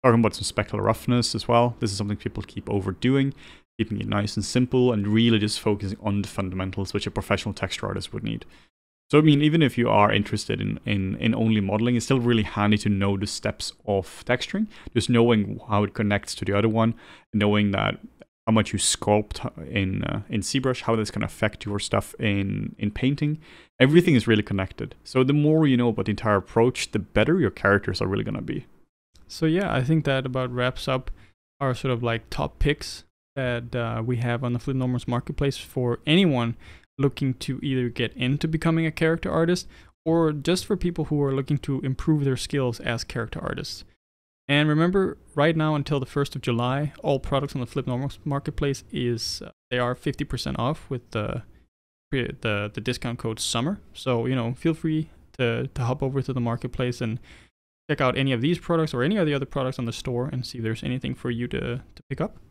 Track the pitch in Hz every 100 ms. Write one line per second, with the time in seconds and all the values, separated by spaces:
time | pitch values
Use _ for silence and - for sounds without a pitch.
0 | 127 117 110 - - - - 104 101 110
1 | - 123 117 - - 117 120 117 113 101
2 | 104 101 - - - - - 101 98 90
3 | 131 135 135 - - - _ - 110 104
4 | 104 104 104 - 98 127 123 131 123 110
5 | 101 107 117 110 104 - - 104 98 101
6 | 104 101 95 - 95 92 95 90 95 104
7 | 98 - - 101 - - 92 - 98 98
8 | - 107 110 - - - _ _ _ _
9 | _ 147 156 143 151 165 143 - 117 104
10 | 104 104 104 104 - 104 101 107 - 101
11 | 95 - 113 110 113 107 98 107 117 123
12 | - 135 120 117 104 - 104 104 107 101
13 | 98 98 101 - 104 - - - - 98
14 | 92 - - 127 - 196 220 - - 120
15 | - 120 117 113 101 107 - 104 104 -
16 | 107 101 - - - 101 110 110 113 117
17 | - - _ 107 104 104 104 - 52 -
18 | - _ - _ - 110 101 101 - -
19 | - 104 104 - - - 76 - 95 98
20 | - - 101 113 98 135 131 127 - 113
21 | 104 - - - 107 - 104 101 - 104
22 | - - 113 101 98 101 104 - 104 104
23 | 127 143 151 156 - - - _ 131 165
24 | 175 135 120 110 - 101 95 - 107 -
25 | - 131 131 147 147 156 151 123 120 107
26 | 95 104 117 101 - - 120 - - 107
27 | - - 117 185 117 - 101 101 - 98
28 | 98 101 107 104 - - - - _ _
29 | _ - - - 160 170 196 - 127 160
30 | 147 135 131 131 127 123 123 - - 131
31 | 120 - - _ _ _ 139 123 135 120
32 | 120 113 - - 73 - 143 147 - -
33 | - _ _ - 127 120 120 127 117 113
34 | 113 123 120 120 120 120 - 131 127 123
35 | - 120 - 143 139 131 - - 123 120
36 | - 165 190 131 117 117 - - _ -
37 | 139 - 139 127 - 131 147 131 123 -
38 | 117 - 127 147 165 156 165 165 165 156
39 | 160 165 - - 165 175 - - - _
40 | - 165 160 151 139 180 - 196 180 170
41 | 151 151 143 135 135 147 - 135 139 131
42 | - 151 139 127 - 143 127 117 - 117
43 | - 123 117 - - - - - - _
44 | _ _ _ _ - 143 151 151 170 196
45 | 185 156 - - 151 160 156 151 139 143
46 | 127 - 139 135 - 117 123 135 147 -
47 | 156 139 - 139 139 139 120 143 131 123
48 | 135 - - 139 - - 143 135 - -
49 | 123 117 - - - _ _ 123 120 127
50 | - 131 147 127 139 - 117 156 - 123
51 | - 113 107 - - - _ _ _ _
52 | _ 135 120 - 113 104 104 - 107 123
53 | 127 117 117 110 - 120 135 202 - -
54 | - 120 123 131 117 127 165 160 160 156
55 | 156 - - - 123 117 127 - 120 135
56 | 135 139 127 123 117 117 127 - 123 120
57 | 117 110 - - - _ _ _ - 147
58 | 131 123 135 123 135 170 - 170 156 127
59 | 135 214 160 143 135 143 131 127 117 -
60 | - 120 127 127 123 123 113 110 - 127
61 | 135 127 127 117 123 131 131 120 - -
62 | - 139 202 - -